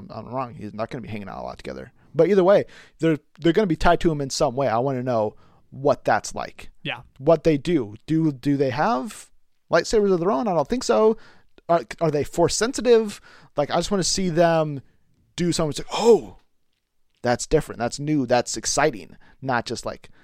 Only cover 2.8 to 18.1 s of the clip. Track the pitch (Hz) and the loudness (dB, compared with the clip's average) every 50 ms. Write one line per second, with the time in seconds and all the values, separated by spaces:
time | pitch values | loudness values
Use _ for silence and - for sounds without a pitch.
2.8 | - - _ - 151 165 156 135 _ _ _ - - 170 160 214 220 180 160 - | -20 -20 _ -2 0 0 0 0 _ _ _ -2 0 2 2 4 2 2 0 2
3.8 | - 180 175 - - 170 156 143 143 135 - - 165 139 117 135 139 120 107 117 | 4 4 4 4 2 0 0 0 -6 -6 -2 0 0 0 0 0 0 0 0 0
4.8 | 127 139 131 123 123 131 123 110 107 107 - - - _ _ _ _ _ - 127 | 0 0 -2 -2 -2 -2 0 0 0 -2 -4 -8 -20 _ _ _ _ _ -14 -2
5.8 | 135 147 123 - - 139 120 101 - - - - 57 - - - - - - - | 0 0 0 2 2 0 0 0 0 -4 -10 -8 -10 -10 -12 -16 -18 -18 -18 -14
6.8 | - 147 127 120 - - _ - 131 151 165 156 - 165 156 139 - 180 175 147 | -10 -10 -10 -10 -12 -20 _ -6 2 4 4 4 4 2 0 2 0 0 -2 -2
7.8 | 113 101 98 - _ - 160 160 160 156 139 120 - 147 143 135 143 135 120 147 | -2 -4 -10 -16 _ -2 -2 0 0 0 -2 -2 -2 0 0 2 0 0 0 0
8.8 | 160 208 240 254 262 214 - - - _ _ - _ _ _ _ _ - 151 170 | 0 0 0 -2 -4 -8 -12 -14 -20 _ _ -20 _ _ _ _ _ 0 0 0
9.8 | 165 - - 214 208 202 190 170 170 190 233 269 254 214 175 160 139 - - 160 | 0 2 0 2 2 2 2 0 0 0 -2 -2 -2 0 0 0 0 0 -2 -6
10.8 | - - 233 214 220 220 226 - - - - - _ _ _ - _ - 170 170 | -2 0 2 4 4 2 2 0 -6 -20 -20 -20 _ _ _ -18 _ 0 0 0
11.8 | 120 - - - 170 156 143 147 139 - - 170 170 156 - - 208 240 - - | 0 -4 -8 -2 -2 0 0 0 -2 -2 0 2 2 2 2 0 -2 -2 -2 -2
12.8 | 214 247 233 226 226 208 202 - _ - - - - - - - 143 - 120 170 | 2 4 4 4 4 0 -6 -14 _ -20 -20 -20 -20 -14 -4 -4 -4 0 0 -2
13.8 | 170 - 208 196 156 - - 196 190 180 156 165 175 165 165 160 156 151 143 131 | -2 0 -2 -2 0 -2 -2 -2 -2 -2 2 2 4 4 4 2 0 -2 -4 -10
14.8 | - _ _ _ _ _ _ _ _ _ - - 175 170 151 - 165 151 135 - | -12 _ _ _ _ _ _ _ _ _ -6 -2 -2 0 0 0 -2 -2 -4 -6
15.8 | - - - - 202 233 226 170 113 92 90 - _ _ _ _ _ _ _ _ | -10 -8 -6 0 6 6 6 6 4 -4 -16 -20 _ _ _ _ _ _ _ _
16.8 | _ _ _ _ _ _ _ _ - 120 120 - - - - 151 - - - - | _ _ _ _ _ _ _ _ -2 0 0 0 0 0 0 0 0 0 -8 -6
17.8 | 120 120 - - 147 147 | -6 -6 -4 -6 -4 -2